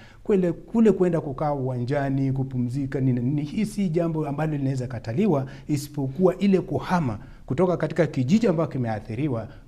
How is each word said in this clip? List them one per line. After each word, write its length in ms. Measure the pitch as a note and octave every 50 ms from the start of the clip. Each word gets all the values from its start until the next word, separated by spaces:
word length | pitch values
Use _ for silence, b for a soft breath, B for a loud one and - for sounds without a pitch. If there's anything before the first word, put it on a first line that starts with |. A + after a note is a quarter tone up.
| B B B B B
kule, 280 | - G#3+ F#3 F3+ E3+
kule 400 | D#3+ - - - - A#3 A3+ G#3+
kwenda 300 | - F#3 F#3 F3+ E3 D#3
kukaa 320 | D3+ D3 B2+ - D#3 D3 D3
uwanjani, 800 | C3+ B2+ C3 B2 A#2+ B2 A#2+ D3 C#3+ C#3 C#3 C3+ C3+ C3+ C3+
kupumzika, 680 | C3 C3+ C3 C3 C3 B2 B2 A#2+ B2 C#3+ C3+ C3+ - C#3
ni, 140 | C3 C3 A#2+
ni, 280 | B2 A#2+ B2+ D3+ D3 D3
hii 220 | D3 - A3 G3+
si 240 | G#3+ - G#3 G3 F3
jambo 380 | D#3 F3 E3+ E3 D#3 D#3 D3+
ambalo 300 | C#3 C#3 D3 D#3 D#3 D3+
linaweza 300 | C#3+ C3+ C3+ C#3 C3 B2
kataliwa, 580 | B2 A#2+ G#2+ - A#2 A2+ D#3 A3 G#3 D3+ C3+ C3 B B B B
isipokuwa 720 | B D3+ C3 - - - D3 C3+ C3 C3 F3+ F#3+ F3+ F#3
ile 220 | - G3 G3 F#3 E3+
kuhama 600 | - - D3 - - - F3+ F3 D3 A#2+ G#2 - B B B B B
kutoka 320 | - B2+ D#3 F#3 F3 E3+
katika 300 | - D#3 D3+ D#3+ F3+ D#3
kijiji 400 | - - C3+ B2+ B2+ F#3+ A3 A#3
ambacho 240 | G3+ D#3+ E3 D#3+ C3
kimeathiriwa 760 | - C3+ A#2+ A2+ A2 G#2 - - A2 B2 D3+ D3 A#2+ A2+ G#2 - B B B